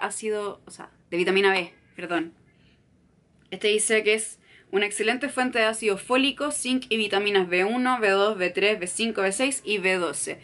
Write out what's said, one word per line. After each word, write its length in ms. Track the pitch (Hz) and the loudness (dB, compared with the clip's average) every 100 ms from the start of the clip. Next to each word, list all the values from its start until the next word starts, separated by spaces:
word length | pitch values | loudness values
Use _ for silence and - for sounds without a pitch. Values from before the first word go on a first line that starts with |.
ácido, 580 | 202 - 220 208 202 - - | -6 -6 -4 -4 -4 -8 -16
o 60 | |
sea, 180 | - - _ _ | -18 -20 _ _
de 60 | 175 | -2
vitamina 340 | 185 190 196 | 2 4 4
B, 200 | 190 170 - _ - | 2 -2 -12 _ -14
perdón. 380 | 175 170 165 - _ _ _ _ _ _ _ _ _ _ _ | -4 -4 -4 -10 _ _ _ _ _ _ _ _ _ _ _
Este 180 | 190 214 | -2 0
dice 340 | 214 - 220 | 2 4 4
que 100 | 208 | 4
es 240 | 214 - - _ - _ | 0 -2 -12 _ -20 _
una 140 | 196 208 | -2 0
excelente 420 | - 214 247 277 | 0 -2 0 -2
fuente 280 | 262 254 240 | -2 0 2
de 80 | 220 | 2
ácido 320 | 220 220 190 | 2 -2 -2
fólico, 540 | - 254 277 269 294 | 0 2 2 0 -4
zinc 340 | 294 247 254 - | -4 -2 -2 0
y 80 | 220 | -2
vitaminas 520 | 208 196 208 202 175 | 0 0 2 2 2
B 160 | 180 196 | 2 2
uno, 340 | 247 254 254 | 0 0 2
B 100 | 214 | 2
dos, 280 | 196 208 208 | 4 2 2
B 140 | 180 | -2
tres, 280 | 180 202 214 | 0 0 0
B 60 | 180 | -4
cinco, 380 | - 226 220 | -4 -2 0
B 80 | 190 | -2
seis 320 | 190 269 269 - | 0 -2 -2 -4
y 140 | 208 | -2
B 160 | 185 185 | 0 0
doce. 440 | 165 147 - 147 | -2 -4 -8 -10